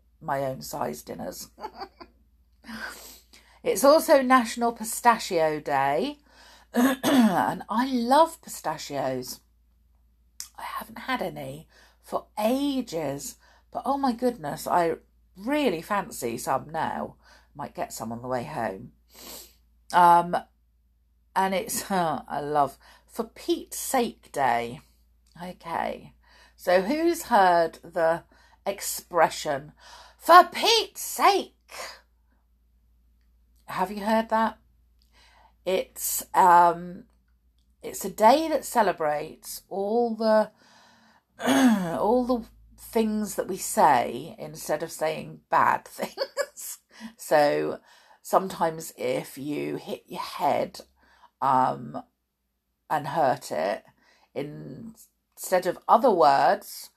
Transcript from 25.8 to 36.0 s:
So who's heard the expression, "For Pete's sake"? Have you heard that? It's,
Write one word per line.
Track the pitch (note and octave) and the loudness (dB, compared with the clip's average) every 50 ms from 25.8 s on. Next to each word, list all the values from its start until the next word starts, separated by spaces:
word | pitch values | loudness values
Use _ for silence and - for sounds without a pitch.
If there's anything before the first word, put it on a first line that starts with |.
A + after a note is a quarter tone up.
| - - - - - - _ _ _ _ _ - - _ _ | -4 -4 -6 -10 -14 -20 _ _ _ _ _ -20 -20 _ _
So | _ - F3+ F3+ F#3+ | _ 0 2 2 2
who's | F3+ G#3+ D4+ D#4 E4+ E4+ E4+ E4 - | 2 0 -2 0 0 0 -2 -2 -2
heard | - A#3+ G#3 F#3+ F3+ F3 E3+ E3 E3 - - | 2 4 6 6 6 6 4 2 0 -4 -10
the | - E3+ E3 F3 D#3+ D#3+ E3 E3 - _ _ _ _ _ _ _ _ | -18 -8 -2 0 2 2 0 -2 -6 _ _ _ _ _ _ _ _
expression, | G3+ G3 - - - - - - _ F3+ E3+ D#3+ F3 - - - D#3 C#3+ C3+ D3+ - - _ - - - - - - _ _ | -8 -8 -8 -8 -10 -10 -10 -12 _ 2 4 4 4 2 -4 -6 -4 -4 -6 -8 -12 -20 _ -20 -20 -20 -20 -20 -20 _ _
"For | - - E4+ F4+ F4 | 6 10 10 10 10
Pete's | F4 - A#3 C4+ G#4 A#4 A4 G4 - - - | 8 2 -2 0 2 2 2 0 -2 -8 -12
sake"? | - - - - C#4+ F#4+ G4+ E4 - - _ _ _ _ - - - - - - _ _ _ _ _ _ _ _ _ _ _ _ _ _ _ _ _ _ _ _ _ _ _ _ _ _ _ _ _ _ _ _ _ | -12 -10 -2 2 4 4 4 2 -2 -6 _ _ _ _ -16 -14 -14 -14 -16 -20 _ _ _ _ _ _ _ _ _ _ _ _ _ _ _ _ _ _ _ _ _ _ _ _ _ _ _ _ _ _ _ _ _
Have | - - F3 F#3 F#3+ | -10 -4 -4 -4 -4
you | G#3 G3+ F#3+ | -4 -6 -2
heard | A3 A3 A3+ A3+ A3+ | 0 0 0 0 0
that? | A3 A3 A3+ A3 - - _ _ _ _ _ _ _ _ _ _ _ _ _ _ _ _ _ _ _ _ _ | 0 0 0 0 -4 -8 _ _ _ _ _ _ _ _ _ _ _ _ _ _ _ _ _ _ _ _ _
It's, | F3 F#3 - C4 - _ - | -2 -2 -2 -4 -6 _ -10